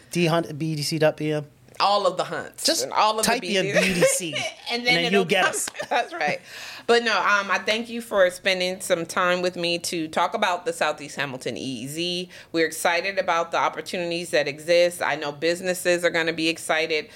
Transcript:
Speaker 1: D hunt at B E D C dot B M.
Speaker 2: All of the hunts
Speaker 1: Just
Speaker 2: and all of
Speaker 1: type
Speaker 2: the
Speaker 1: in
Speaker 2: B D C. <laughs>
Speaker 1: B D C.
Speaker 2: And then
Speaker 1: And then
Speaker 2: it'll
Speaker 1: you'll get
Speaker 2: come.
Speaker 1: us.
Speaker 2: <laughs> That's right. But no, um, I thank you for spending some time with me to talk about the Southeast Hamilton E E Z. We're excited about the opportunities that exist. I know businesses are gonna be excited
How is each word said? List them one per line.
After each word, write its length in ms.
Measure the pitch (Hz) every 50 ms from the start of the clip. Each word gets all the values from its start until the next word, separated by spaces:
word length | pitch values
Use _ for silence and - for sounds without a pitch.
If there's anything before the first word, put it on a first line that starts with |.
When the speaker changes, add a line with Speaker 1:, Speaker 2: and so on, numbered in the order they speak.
| - - -
Speaker 1:
D 140 | 170 175
hunt 200 | 160 160 170 170
at 120 | 156 151 139
B 140 | 160 160 160
E 40 |
D 60 | 147 143
C 160 | - - 151
dot 160 | 156 151 151
B 160 | - 151 151 151
M. 140 | 151 147 - _ _ _ - - - 156
Speaker 2:
All 240 | 196 202 202 196
of 120 | 180 175 175
the 60 | 156
hunts 400 | 147 170 143 104 - - - -
Speaker 1:
Just 200 | - 330 330 -
Speaker 2:
and 80 | - -
all 260 | - 196 214 220 220
of 60 | 214
Speaker 1:
type 160 | 202 233 254
Speaker 2:
the 160 | - - 208
Speaker 1:
in 100 | 190 185
Speaker 2:
B 60 | 196 202
D 80 | -
C. 0 |
<laughs> 140 | 185 190 185
Speaker 1:
B 0 |
D 120 | 175 -
C. 280 | 269 - - 190 165 143
Speaker 2:
And 80 | - -
then 60 | - - - - -
Speaker 1:
And 160 | 226 240 240
then 120 | 247 247 - -
Speaker 2:
it'll 60 | 240 190 202
Speaker 1:
you'll 40 | 190
get 200 | 156 196 190 185
Speaker 2:
come. 60 | 415
Speaker 1:
us. 180 | - 427 - - - -
Speaker 2:
<laughs> 100 | 587 -
That's 240 | - - - - 320
right. 260 | 339 - 151 135 - - - - - - - - - -
But 180 | - 233 233 233
no, 120 | 226 214
um, 340 | 185 160 185 208 202 196 196
I 80 | 185 190 202
thank 240 | 196 214 226 233 233
you 140 | 226 233 226
for 260 | - 226 202 185 180
spending 500 | 180 - - 196 185 185 180 180 185 185 -
some 240 | - 185 170 165
time 340 | 165 - 202 185 180 180 180
with 160 | 180 180 175
me 220 | 175 170 170 170 170
to 300 | - - - 170 160 156
talk 260 | 156 196 170 185 -
about 320 | - 208 196 180 175 -
the 60 | 160 160
Southeast 420 | - - 151 151 - 147 139 -
Hamilton 400 | - 139 143 123 131 - 143 117
E 40 | 80
E 260 | 85 131 135 113 120
Z. 420 | 139 143 160 175 180 175 175 185 180 - - - - -
We're 140 | 165 165
excited 520 | 156 156 - - 185 170 170 175 196 196 190
about 320 | 180 190 170 165 170 165
the 60 | - 156
opportunities 720 | 135 156 - - 160 - - 190 175 170 170 170 175 165
that 160 | - 156 143
exist. 540 | 147 139 151 151 165 170 175 175 175 175 -
I 160 | - 82 143
know 160 | 151 156 147 151
businesses 720 | 143 165 165 175 175 190 185 180 175 - 180 175 170 175
are 60 | 170
gonna 220 | 165 170 160 165 165
be 140 | 170 160 165
excited 600 | 165 165 - - 165 156 160 160 160 151 147 - -